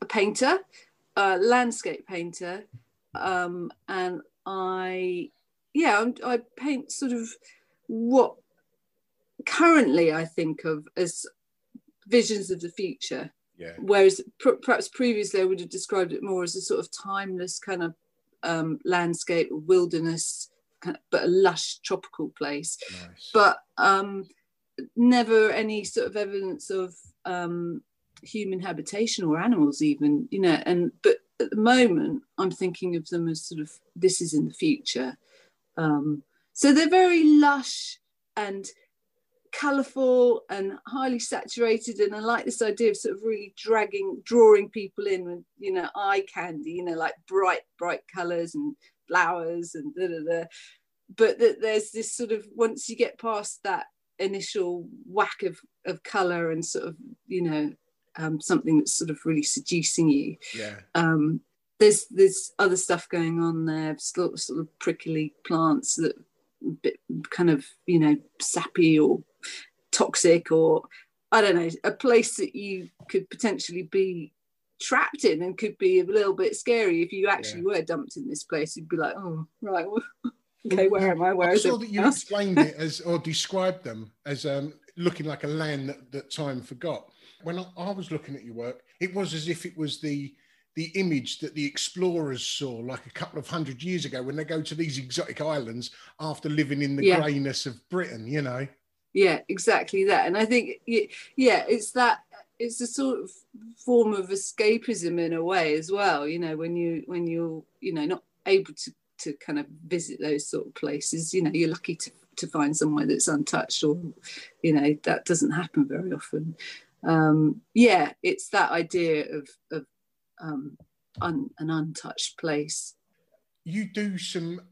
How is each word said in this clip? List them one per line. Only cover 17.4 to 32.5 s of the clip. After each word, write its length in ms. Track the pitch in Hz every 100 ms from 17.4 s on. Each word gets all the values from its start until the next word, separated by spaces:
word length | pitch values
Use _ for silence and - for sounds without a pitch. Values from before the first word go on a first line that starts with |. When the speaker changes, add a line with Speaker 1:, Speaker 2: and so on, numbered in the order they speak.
| 180 -
Speaker 1:
kind 240 | - 180
of, 100 | 170 - _ _ _ _
um, 380 | 170 165 160 151
landscape, 640 | - 175 170 170 - 170 -
wilderness, 1000 | 156 156 185 175 170 165 165 - - - _ _ _
kind 140 | 175 -
of, 40 | _
but 120 | - -
a 20 |
lush 500 | 185 190 160 - -
tropical 500 | - 190 - - 151
place. 480 | - 143 143 165 - -
Speaker 2:
Nice. 380 | 92 87 - -
Speaker 1:
But, 280 | 220 202 - - -
um, 500 | 185 196 196 196 190 _ _ _ _ - 254 233
never 560 | 240 247 220 220 214
any 320 | 214 214 214
sort 240 | 190 226 196
of 80 | 208
evidence 540 | 196 196 190 156 -
of, 240 | 190 185 - - _ 180
um, 580 | 180 170 175 170 170 - _ _ _
human 360 | - 220 196 185
habitation 640 | 185 160 165 202 226 -
or 140 | 170 156
animals 420 | 220 208 143 143
even, 440 | 151 143 151 147 -
you 80 | 196
know. 160 | 180 151 -
And 260 | 175 170 -
but 140 | - - _ -
at 120 | 233
the 40 | 214
moment, 680 | 226 254 240 160 151 175 - -
I'm 120 | 190